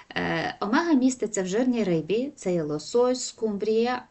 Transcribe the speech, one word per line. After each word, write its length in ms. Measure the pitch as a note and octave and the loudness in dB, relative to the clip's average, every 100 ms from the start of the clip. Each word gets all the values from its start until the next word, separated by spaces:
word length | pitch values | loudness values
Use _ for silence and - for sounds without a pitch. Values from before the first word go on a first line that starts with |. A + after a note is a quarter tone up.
| - F3 | -12 -6
Е, 400 | F3 E3 - - | -2 -2 -4 -4
омега 320 | G3+ C4+ E4+ | 0 2 4
міститься 500 | C#4 B3+ B3+ G#3+ G3+ | 4 4 0 -2 -2
в 40 | F#3 | -2
жирній 380 | G3+ B3+ A#3+ | 0 2 2
рибі, 480 | F#3+ E3 D3+ G#3+ C#4 - | 2 0 0 -2 -2 -6
це 160 | F#3+ | -2
є 100 | F3 | -2
лосось, 640 | D3+ D3 - A#3+ B3 B3+ - | -2 -4 -2 2 2 0 -4
скумбрія 760 | - A3 G3+ G#3+ A3 A#3+ B3 - | -4 -4 -2 0 2 0 -2 -6